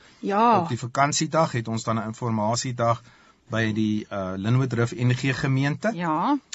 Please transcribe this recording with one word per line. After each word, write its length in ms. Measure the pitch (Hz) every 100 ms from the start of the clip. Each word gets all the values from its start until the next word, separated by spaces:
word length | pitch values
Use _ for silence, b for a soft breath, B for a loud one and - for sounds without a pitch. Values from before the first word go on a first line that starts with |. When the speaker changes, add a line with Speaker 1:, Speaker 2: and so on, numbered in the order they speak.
| b b
Speaker 1:
Ja. 400 | 196 196 226 214
Speaker 2:
op 100 | 165
die 80 | 120
vakansiedag 760 | 120 131 143 156 156 156 160
het 160 | 123 113
ons 160 | 113
dan 140 | - 113
'n 80 | 107
informasiedag 880 | 110 120 113 107 120 135 123 117 113 - b b b -
by 220 | 110 113
die, 340 | 107 107 107 -
uh, 220 | 101 95 95
Lynnwood 380 | 98 127 131
Rif 180 | 117 120
N 200 | - 123
G 200 | 127 135 131
gemeente, 560 | 139 131 139 160 214
Speaker 1:
Ja. 440 | 170 175 156 208 285 -